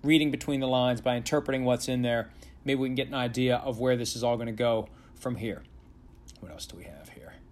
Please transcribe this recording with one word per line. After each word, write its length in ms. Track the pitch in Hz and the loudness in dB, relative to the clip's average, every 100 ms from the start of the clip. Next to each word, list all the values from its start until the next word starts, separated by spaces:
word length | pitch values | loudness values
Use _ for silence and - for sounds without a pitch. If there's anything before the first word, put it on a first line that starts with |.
reading 280 | 143 156 151 | 6 4 4
between 300 | 131 - 139 | 0 -2 -2
the 80 | 131 | 2
lines, 320 | 127 123 120 | 2 2 2
by 160 | 127 120 | 0 0
interpreting 480 | 120 147 143 135 | 0 0 0 0
what's 240 | 123 123 - | 2 2 0
in 140 | 123 | 0
there. 280 | 120 117 113 - - - | 0 0 -2 -14 -20 -10
Maybe 160 | - 135 | -2 0
we 80 | 131 | 0
can 60 | |
get 140 | 131 131 | -2 -2
an 60 | |
idea 420 | 139 123 123 127 120 | -2 -2 2 2 2
of 220 | 135 110 | 0 0
where 180 | 127 123 | 2 2
this 180 | 117 | 0
is 80 | 120 | -2
all 140 | 120 120 | 0 0
gonna 160 | 117 | -2
go 360 | 110 120 113 107 - - | 0 2 2 -2 -12 -20
from 220 | - 131 110 | -8 -6 -4
here. 260 | 110 92 - - - - - - - - | -4 -6 -12 -20 -20 -20 -20 -20 -20 -18
What 120 | 87 | -16
else 140 | 87 - | -14 -14
do 100 | 85 | -14
we 80 | |
have 240 | - - - | -16 -18 -20
here? 240 | - - - - | -20 -20 -20 -20